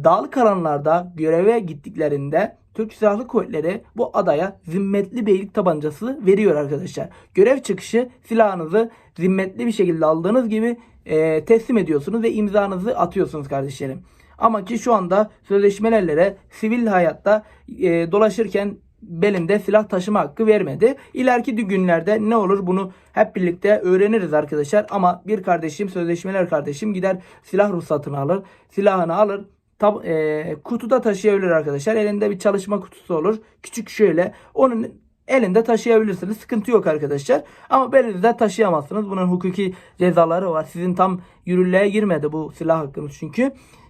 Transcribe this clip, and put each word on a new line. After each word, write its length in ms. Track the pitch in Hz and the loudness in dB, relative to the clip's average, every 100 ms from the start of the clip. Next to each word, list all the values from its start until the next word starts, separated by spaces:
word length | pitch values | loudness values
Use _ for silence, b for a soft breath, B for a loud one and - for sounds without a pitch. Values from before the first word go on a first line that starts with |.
dağlık 320 | 151 185 277 269 | 2 2 0 2
alanlarda 760 | 226 190 160 143 147 170 180 170 | 2 2 0 -2 0 0 -2 -4
göreve 420 | 156 165 196 233 | 0 2 4 2
gittiklerinde 960 | 180 147 - - 151 143 139 156 214 - _ | -2 -10 -12 -4 -2 -2 -2 0 -2 -6 _
Türk 180 | - 220 | -8 -8
Silahlı 340 | - 208 208 247 | 0 0 0 -2
Kuvvetleri 560 | 233 180 156 156 214 - - | -2 -2 -4 -4 -4 -6 -6
bu 140 | 247 | -4
adaya 460 | 226 175 147 190 196 | 0 0 0 0 -6
zimmetli 600 | 170 175 196 202 196 247 214 | -6 -4 -2 -2 -2 -2 0
beylik 280 | 190 196 | 0 0
tabancası 680 | - 185 151 151 147 226 285 185 | -2 0 0 -4 -6 -8 -2 2
veriyor 300 | 202 208 147 | 4 4 2
arkadaşlar. 520 | 143 147 185 - - b b | -2 -6 -8 -10 -12 b b
Görev 240 | - 220 277 | 2 4 4
çıkışı 500 | - 185 - 220 247 B | -2 -6 -2 -2 -2 B
silahınızı 680 | - 226 214 185 156 202 226 B B - | -4 2 2 0 -2 0 0 B B -2
zimmetli 500 | 185 190 190 196 240 | 0 0 -2 -4 -2
bir 60 | |
şekilde 340 | 220 180 160 156 | 0 0 2 2
aldığınız 420 | 160 175 240 226 | 2 2 0 0
gibi, 280 | 214 226 233 b b - | 0 -2 -4 b b -4
e, 380 | 156 160 156 | 0 2 0
teslim 340 | 151 226 226 233 | 4 2 4 0
ediyorsunuz 440 | 165 147 143 226 | 0 -2 -2 -2
ve 100 | 226 | -2
imzanızı 680 | 220 208 202 196 185 202 247 | 0 0 0 0 -2 -4 -2
atıyorsunuz 500 | 175 190 160 156 139 | -2 -2 -4 -4 -6
kardeşlerim. 540 | 139 139 139 139 131 - b b b | -6 -6 -6 -10 -10 -16 b b b
Ama 260 | 226 220 | 0 0
ki 140 | 190 233 | -4 -4
şu 160 | 254 | 0
anda 360 | 220 180 190 214 b | 0 2 0 0 b
sözleşmelilere 960 | - 202 202 196 220 226 180 151 196 196 B | -2 2 2 2 2 2 2 2 2 0 B
sivil 360 | - 220 240 226 | -6 -2 0 2
hayatta, 580 | 190 170 - 196 214 - b b - | 2 2 0 2 0 0 b b -4
e, 340 | 180 170 170 | 0 0 0
dolaşırken 640 | 202 214 214 214 202 202 - _ _ | 2 2 2 -2 -2 -4 -8 _ _
belinde 560 | - 170 202 196 165 208 | -14 -2 0 0 0 -2
silah 300 | 202 208 214 | 2 2 2
taşıma 320 | 185 185 208 | -4 -2 -2
hakkı 260 | 147 - 220 | -2 0 2
vermedi. 480 | 208 156 139 220 277 B | 4 2 0 0 0 B
İleriki 400 | - 254 247 240 226 | -2 0 2 0 -4
günlerde 760 | 202 190 185 165 160 214 214 | -2 0 2 2 2 0 2
ne 60 | 226 | 0
olur 300 | 185 196 180 | 2 0 0
bunu 260 | 185 185 B B | -2 -4 B B
hep 240 | - 202 - | -2 0 0
birlikte 420 | 180 170 202 208 | -2 0 0 2
öğreniriz 560 | 180 185 208 226 175 | 2 2 2 0 0
arkadaşlar. 520 | 151 147 151 143 208 208 | -2 -2 -4 0 0 0
Ama 320 | 202 180 175 180 | 0 0 0 -4
bir 160 | 214 | -4
kardeşim, 460 | 185 170 160 147 202 | -2 -2 -4 -6 -6
sözleşmeler 600 | 185 170 170 185 190 175 | -4 -4 -4 -4 -4 -2
kardeşim 460 | 156 143 143 214 | -2 -4 -6 -6
gider 220 | 190 190 185 B B | -2 -2 -4 B B
silah 300 | _ 185 208 | _ 0 0
ruhsatını 460 | 180 - 147 139 139 | 0 -2 -4 -4 -4
alır, 240 | 139 190 - b b | -2 -2 -6 b b
silahını 480 | - 202 190 170 175 | 0 2 2 0 0
alır. 280 | 214 202 208 _ _ - | 0 -2 -10 _ _ -2
Tab-, 260 | 208 208 175 | 0 0 -2
e, 500 | 160 156 151 165 151 | -2 -2 -2 -6 -10
kutuda 360 | - 233 233 262 | -8 -8 0 0
taşıyabilir 500 | 233 190 214 196 185 | 0 0 2 2 2
arkadaşlar. 460 | 160 151 143 175 220 | 0 0 -4 -2 0
Elinde 340 | 208 202 208 | 0 0 -2
bir 80 | 190 | -2
çalışma 420 | 214 196 190 202 | 0 -2 -2 -6
kutusu 340 | 190 - - | -6 -14 -6
olur. 240 | 165 170 220 - b | -2 -2 -2 -6 b
Küçük 260 | - - 214 | -16 -14 -8
şöyle. 440 | - 208 160 190 - B | 2 2 2 -2 -6 B
Onun 320 | - 262 226 226 - _ _ - | 0 2 2 -6 -10 _ _ -2
elinde 360 | 262 202 190 | 0 2 2
taşıyabilirsiniz. 720 | 226 226 233 226 220 180 185 214 | 2 0 2 2 2 -2 -6 -8
Sıkıntı 340 | - 226 208 | -6 -4 2
yok 160 | 226 180 | 2 2
arkadaşlar. 560 | 151 143 143 139 277 - B B | -2 -2 -4 0 -2 -2 B B
Ama 220 | 269 254 | 0 4
belinizde 440 | 269 240 185 220 233 | 4 2 2 0 2
taşıyamazsınız. 760 | 220 190 208 160 143 202 202 | 0 2 2 0 -2 -6 -4
Bunun 160 | 190 185 | -2 0
hukuki 480 | 180 185 180 190 185 B B | 0 -2 -2 -4 -6 B B
cezaları 520 | 180 170 165 170 190 | 2 4 4 2 -2
var. 140 | 156 | -2
Sizin 300 | 151 170 180 | -4 -6 -2
tam 260 | 175 185 180 B B - | 0 0 -2 B B -2
yürürlüğe 420 | 180 180 185 208 | 0 2 2 2
girmedi 440 | 208 208 160 147 | 2 0 0 -2
bu 200 | 156 151 | -4 -8
silah 260 | - 160 165 | -4 0 0
hakkınız 340 | 143 147 147 - | -2 -10 -12 -12
çünkü. 320 | 156 185 262 - b b | -8 -2 -2 -4 b b